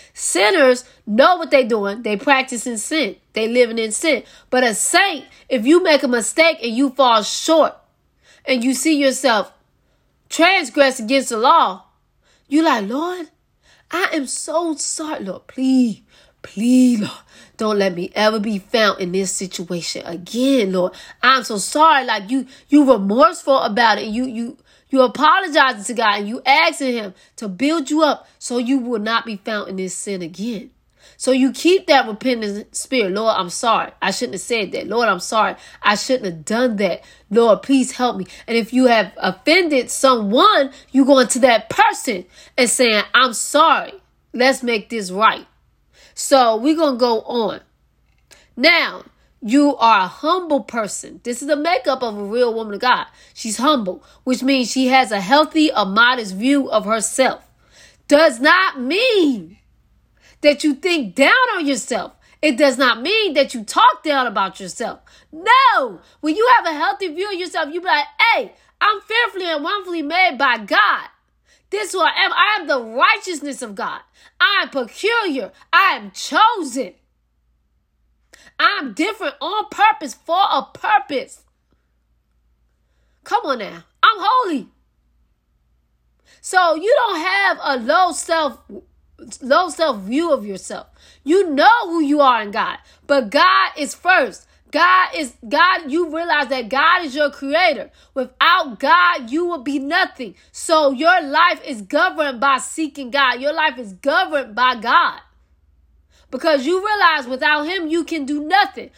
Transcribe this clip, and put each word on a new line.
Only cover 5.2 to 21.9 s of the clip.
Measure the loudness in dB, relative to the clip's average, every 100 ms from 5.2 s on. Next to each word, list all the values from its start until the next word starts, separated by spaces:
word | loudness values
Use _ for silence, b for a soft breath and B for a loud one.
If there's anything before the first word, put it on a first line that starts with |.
| -12 b b
if | -2 4
you | 4
make | 6 2
a | 2
mistake | -2 -2 2 2 2
and | -4
you | -2 -2
fall | 2 2 2
short | 0 -6 0 2 2 -2 _ _ _ _ b b
and | -4 -2
you | -2
see | -2 0 2
yourself | 0 0 0 0 -2 _ _ _ _ _ _ _ -10
transgress | 2 4 4 0 2 2 2
against | -2 -2 0
the | 0
law, | 4 4 4 -2 _ _ _ _ _ _ -4
you | 0
like, | 2 0 -2
"Lord, | -4 -6 -8 -12 _ _ _ b b b
I | -6 -4
am | -4 -6
so | -8 -6 -4 -4 -6
sorry. | -8 -8 -8 -10
Lord, | -10 -12 _
please, | -6 0 2 2 -2 _ b b b
please, | -16 -4 2 6 6 4
Lord, | -2 -8 _ b b -6
don't | -2 0
let | 0
me | -2 -6
ever | 0 0 0
be | -4 -6
found | -2 2 2 0
in | -4
this | -4 -4
situation | -6 -8 -10 -8 -8 -8 -10 -10
again, | -14 -10 -2 2 2 2
Lord. | 0 -2 B B B
I'm | 2 2
so | 0 -6
sorry." | -4 4 4